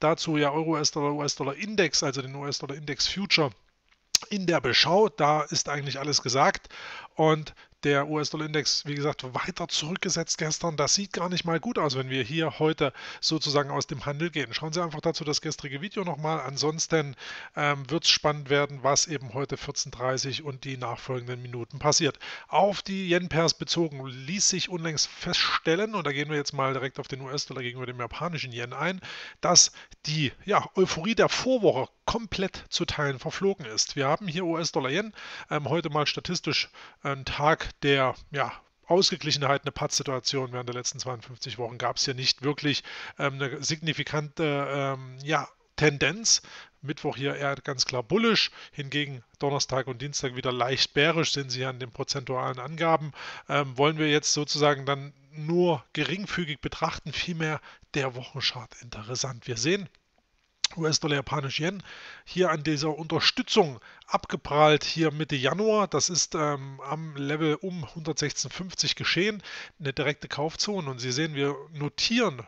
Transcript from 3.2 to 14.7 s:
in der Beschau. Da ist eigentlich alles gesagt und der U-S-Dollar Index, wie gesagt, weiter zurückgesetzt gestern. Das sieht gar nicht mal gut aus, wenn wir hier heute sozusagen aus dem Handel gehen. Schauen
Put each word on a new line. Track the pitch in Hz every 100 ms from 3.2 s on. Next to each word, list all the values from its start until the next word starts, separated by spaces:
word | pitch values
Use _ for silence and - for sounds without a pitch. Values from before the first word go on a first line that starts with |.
| 196 - 143 - _ _ _ _ _ - -
in | 208 175
der | 160
Beschau. | 127 113 147 180 220
Da | - 147 151
ist | 147 156 -
eigentlich | 143 139 131
alles | 143 139
gesagt | 131 127 165 - - - - - -
und | - 156 156 151 - - _
der | 143 143 147
U-S-Dollar | 151 143 156
Index, | 156 151 131 -
wie | 151
gesagt, | 143 143 - 131
weiter | 120 - 175 175
zurückgesetzt | - 156 190 190 170 160 -
gestern. | 156 - 170 151
Das | 143
sieht | - 202
gar | - 180
nicht | 175 165
mal | 165
gut | 240 240
aus, | 156 127
wenn | 131
wir | 131
hier | 113 160 160 -
heute | 156 160 143 - - -
sozusagen | - 160 147 143 139
aus | 143 135
dem | 139
Handel | 143 143 170
gehen. | 156 120
Schauen | 113 156